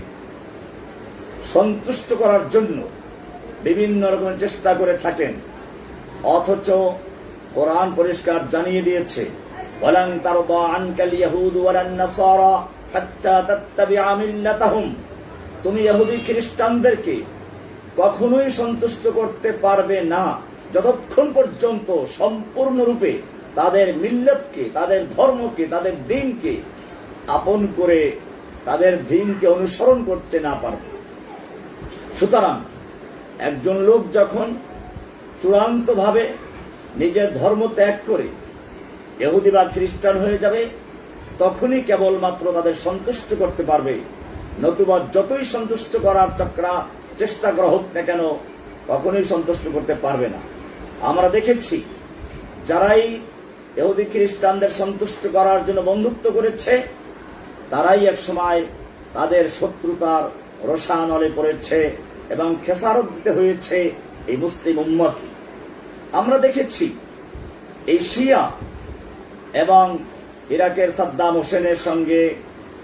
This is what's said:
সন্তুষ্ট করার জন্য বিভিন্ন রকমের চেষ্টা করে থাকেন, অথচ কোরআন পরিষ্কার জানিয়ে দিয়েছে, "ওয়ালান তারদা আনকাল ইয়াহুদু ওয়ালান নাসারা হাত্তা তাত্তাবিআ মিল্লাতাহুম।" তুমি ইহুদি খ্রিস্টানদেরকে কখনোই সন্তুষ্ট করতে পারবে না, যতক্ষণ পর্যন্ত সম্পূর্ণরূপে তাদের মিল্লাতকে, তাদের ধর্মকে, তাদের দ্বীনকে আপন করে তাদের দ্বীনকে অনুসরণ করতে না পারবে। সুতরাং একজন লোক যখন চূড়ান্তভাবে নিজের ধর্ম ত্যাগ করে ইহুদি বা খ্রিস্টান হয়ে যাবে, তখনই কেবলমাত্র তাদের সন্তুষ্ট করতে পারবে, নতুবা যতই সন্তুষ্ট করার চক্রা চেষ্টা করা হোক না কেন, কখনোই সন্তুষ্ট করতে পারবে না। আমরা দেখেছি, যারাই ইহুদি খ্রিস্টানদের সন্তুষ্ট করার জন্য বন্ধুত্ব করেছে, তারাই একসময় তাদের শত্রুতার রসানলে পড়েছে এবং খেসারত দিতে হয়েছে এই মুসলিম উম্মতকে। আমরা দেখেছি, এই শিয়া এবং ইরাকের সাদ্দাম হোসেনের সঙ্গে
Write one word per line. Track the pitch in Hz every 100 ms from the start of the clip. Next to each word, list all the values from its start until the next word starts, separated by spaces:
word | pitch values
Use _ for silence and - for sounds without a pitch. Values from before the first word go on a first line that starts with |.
| - - - - - - - - - - - - - - -
সন্তুষ্ট | - 214 208 - 254 -
করার | 220 214 202 135
জন্য | 214 214 139 107 - - - - - - -
বিভিন্ন | - 170 208 208 196
রকমের | 185 185 185
চেষ্টা | 202 - 190
করে | 180 180 175
থাকেন, | 170 170 143 104 - - - - - - - -
অথচ | 123 170 175 196 196 190 185 180 - - - - -
কোরআন | - 151 165 185 160
পরিষ্কার | 175 170 170 170 131
জানিয়ে | 165 180 185
দিয়েছে, | 175 180 156 - 104 - - - - -
"ওয়ালান | - 175 180 175
তারদা | 175 175 170 170
আনকাল | 170 170 185 175 180
ইয়াহুদু | 175 175 170 185 175
ওয়ালান | 185 185 180
নাসারা | 185 185 - 190 190 190 190 - - -
হাত্তা | 190 185 - 190 190
তাত্তাবিআ | 180 202 - - 190 202 196
মিল্লাতাহুম।" | 202 214 208 208 214 214 214 196 - - - - - - -
তুমি | 180 208
ইহুদি | 214 208 214 233
খ্রিস্টানদেরকে | - 233 226 - 226 240 247 220 175 139 - - - - - - - -
কখনোই | 196 202 240 262 269
সন্তুষ্ট | 240 233 233 233 - 226
করতে | 226 220 - 220
পারবে | - 196 196 175 190
না, | 165 175 180 - - - -
যতক্ষণ | 180 220 247 - - 294
পর্যন্ত | - 233 - 233 220 - 175 127 -
সম্পূর্ণরূপে | 202 220 214 - 269 254 240 240 175 120 - - -
তাদের | - 170 190 190 156
মিল্লাতকে, | 196 240 254 277 - - -
তাদের | 151 180 190 170 -
ধর্মকে, | 262 247 233 - 160
তাদের | 165 185 160 127
দ্বীনকে | 254 269 226 - 180 - - - - - - -
আপন | 147 185 208 202 175
করে | 175 165 147 - - - - -
তাদের | 123 147 180 175 127
দ্বীনকে | 165 202 196 190
অনুসরণ | 180 185 - 240 254
করতে | 202 180 - 165
না | 151 135
পারবে। | - 104 - - - - - - - - - - - - - -
সুতরাং | - 220 190 131 - - - - - - - -
একজন | 139 143 151 190
লোক | 196 226 202
যখন | 208 196 - 233 240 - - - - - - - -
চূড়ান্তভাবে | 180 202 226 240 233 220 202 214 226 - - - - - - -
নিজের | 170 180 202
ধর্ম | 127 170 214 220
ত্যাগ | - 202 202 -
করে | 208 - - - - - - - - - -
ইহুদি | 139 180 196
বা | 196
খ্রিস্টান | 185 190 185 - 196 196
হয়ে | 208 202
যাবে, | 202 226 233 - - - - - - -
তখনই | 180 185 247 262
কেবলমাত্র | 226 190 190 190 180 180 175
তাদের | 175 165
সন্তুষ্ট | 160 175 190 196 240 - 208
করতে | 180 -
পারবে, | 151 151 135 120 - - - - - -
নতুবা | 151 170 190 180 131
যতই | 190 196 269
সন্তুষ্ট | 262 233 220 226 - 226
করার | 196 196 185 -
চক্রা | 180 - 175 180 - - - -
চেষ্টা | 214 - 214
করা | 175 180
হোক | 190 165
না | 170
কেন, | 160 170 160 147 - - - - -
কখনোই | 135 175 196
সন্তুষ্ট | 180 170 165 170 156
করতে | 147 -
পারবে | 151 139 135 120
না। | 95 - - - - - -
আমরা | - 165 180
দেখেছি, | 208 220 240 - - - - - - - - - - -
যারাই | 165 196 220 226 226 - - - - - -
ইহুদি | 165 196
খ্রিস্টানদের | 202 214 202 - 196 196 196
সন্তুষ্ট | - 196 196 208 - 196
করার | 180 190 190 170
জন্য | 190
বন্ধুত্ব | 180 202 220 233 233
করেছে, | 214 220 220 - 247 - - - - - - - - -
তারাই | 135 165 202 202
একসময় | 156 - 180 175 170 165 - - - -
তাদের | - 156 175 160 -
শত্রুতার | 190 - 170 165 165 160 151 - - - 113
রসানলে | 160 170 170 165 160 156 -
পড়েছে | 156 151 - 160 151 135 - - -
এবং | 127 165 165 -
খেসারত | 185 220 240
দিতে | 208 175 214
হয়েছে | 180 185 185 - 180 175 - - - -
এই | 127
মুসলিম | 170 175 170 156
উম্মতকে। | 156 165 165 - - - - - - - - - -
আমরা | 247 233 262
দেখেছি, | 262 269 269 - - - - - - - - - - - -
এই | 170
শিয়া | - 233 262 269 - - - - - - - - - - -
এবং | 135 165 185 185 170 - - - - -
ইরাকের | 151 180 180 180 -
সাদ্দাম | 185 131 175 170
হোসেনের | 143 185 175 170
সঙ্গে | 175 165 156 165 165 147 - - - -